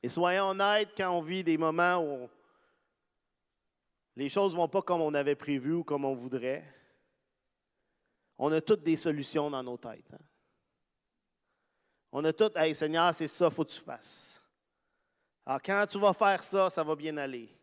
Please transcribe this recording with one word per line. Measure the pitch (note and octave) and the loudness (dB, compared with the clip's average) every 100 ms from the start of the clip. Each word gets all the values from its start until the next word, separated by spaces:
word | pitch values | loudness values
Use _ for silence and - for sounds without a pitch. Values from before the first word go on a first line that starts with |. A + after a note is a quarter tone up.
Et | B2 | -4
soyons | D#3+ F3 F#3 G3 | 0 2 2 0
honnêtes, | F#3+ G3+ G#3 G#3 - | 2 4 4 0 -2
quand | F#3 | -2
on | F3 | -2
vit | D#3 F#3 | -2 -4
des | E3 D#3 | 0 2
moments | D#3+ D#3+ F3 F3+ | 2 2 2 2
où | D#3 C#3 | 0 -6
on... | B2 _ _ _ _ _ _ _ _ _ _ _ _ _ _ _ _ _ _ - | -10 _ _ _ _ _ _ _ _ _ _ _ _ _ _ _ _ _ _ -8
les | C#3 | -4
choses | G3 G3 E3+ | 0 0 0
vont | E3 | 0
pas | F#3+ | -2
comme | F3+ F3 | 0 0
on | D#3 | 0
avait | D3 C#3 C#3+ | 0 0 -2
prévu | - C#3+ C3 | -2 -4 -2
ou | E3+ | -4
comme | D#3+ C#3+ C#3 | -2 -2 -2
on | C3 | -4
voudrait, | B2 B2+ B2 C#3+ D3+ - _ _ _ _ _ _ _ _ _ _ _ _ _ _ _ _ | -6 -6 -4 -6 -10 -20 _ _ _ _ _ _ _ _ _ _ _ _ _ _ _ _
on | C#3 | 0
a | D#3 | 0
toutes | D#3 G#3 | 2 0
des | D#3+ D#3 | 2 0
solutions | E3+ D3+ C3+ D#3 D3 | 0 -2 -2 -2 -2
dans | C#3 | -4
nos | B2+ A#2+ | -8 -10
têtes, | A#2+ G#2+ _ | -12 -16 _
hein. | - D3+ _ _ _ _ _ _ _ _ _ _ _ _ _ _ _ _ _ _ | -20 _ _ _ _ _ _ _ _ _ _ _ _ _ _ _ _ _ _ _
On | C3+ D#3 | -2 -2
a | |
toutes, « | D#3 A3 F3+ | 2 0 2
Hey, | D#3+ | 0
Seigneur, | D3+ D#3 E3 F3 | 0 0 4 4
c'est | E3 D#3 | 2 -4
ça, | - E3+ | 2 2
faut | D3 | 2
que | D3+ | -6
tu | - | -6
fasses. | - B2 - - - - _ _ _ _ _ _ _ _ _ _ - | -14 -16 -16 -20 -20 -20 _ _ _ _ _ _ _ _ _ _ -6
Alors, | C3 | -6
quand | - G3+ G3+ | 0 0 0
tu | G3+ | 2
vas | G3+ | 2
faire | F#3 G3+ F#3+ | 4 4 2
ça, | - G3 F#3 | 0 2 2
ça | - | 2
va | D3+ D#3 | -2 -2
bien | D#3 D3+ | -4 -6
aller. » | C#3 B2+ A2+ _ | -6 -8 -14 _